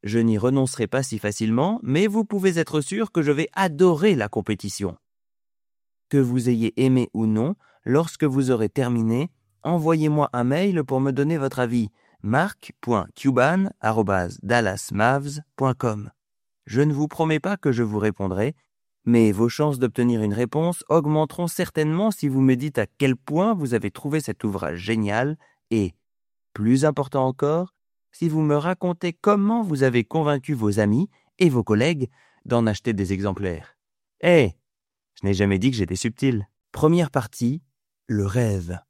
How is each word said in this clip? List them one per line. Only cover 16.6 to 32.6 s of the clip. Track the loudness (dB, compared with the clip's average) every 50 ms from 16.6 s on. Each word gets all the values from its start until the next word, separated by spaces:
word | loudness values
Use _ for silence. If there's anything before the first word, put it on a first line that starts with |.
| _
Je | -2 0 2
ne | 2 2 2
vous | 0 -2 -4
promets | -2 -2 0 0 0 0
pas | 0 -4 -4 0
que | 0 0
je | 2 2
vous | 0 0 0 0
répondrai, | 0 -2 -2 -2 -4 -4 -2 -2 -2 -2 -4 _ _ _ _ _ _ _ _ _ _
mais | 4 6 6 6 6
vos | 4 2 0 0
chances | 2 0 0 0 0 0
d'obtenir | -2 -2 0 0 0 0 0 0
une | 0 -2
réponse | 0 -2 -2 -2 -2 -2 -2 -2 -4 -6 -2 0
augmenteront | 2 2 2 2 0 0 0 -2 -4 -6 -6
certainement | -6 -4 -4 -6 -4 _ -2 -2 0 0 0 0 -2
si | -2 -2 -4
vous | -2 2 2
me | 4 4 4
dites | 2 0 -4 -2 -2
à | -4
quel | -4 _ _ 0 0 0
point | -2 _ -4 0 0 2 0
vous | 0 -2 -2 -2 -2
avez | -2 -2 -4
trouvé | _ -8 -6 -4 -4 -4
cet | -4 -6 -8 _ -4
ouvrage | -4 -4 -4 -6 -6 -6 -6
génial | -4 -2 -2 0 0 0 0 0 -2 -2 -4 _ _ _ _ _ _ _
et, | 0 0 0 -2 -4 _ _ _ _ _ _ _ _ _ _ _ _
plus | -4 0 2 2 4 2
important | 0 0 0 -6 -2 -2 0 0
encore, | 0 0 -2 -2 0 0 -2 -4 -6 _ _ _ _ _ _ _ _
si | _ -4 -4 -2
vous | 0 0
me | 0 2 0
racontez | 0 0 -2 -4 _ -4 -4 -4 -4 -6 -6
comment | -6 _ 0 2 2 2 2 0 0 0
vous | -2 -2 0 2
avez | 2 2 4 2 0
convaincu | _ -2 -2 0 0 0 -2 -2 -4 -4
vos | 0 0 0 2 2
amis | 2 2 2 2 0 -2 _ _ _ _ _ _
et | 2 4
vos | 4 2 0
collègues | 2 2 2 2 0 0 -2 -4 -8 _ _ _ _ _ _ _
d'en | -2 0 2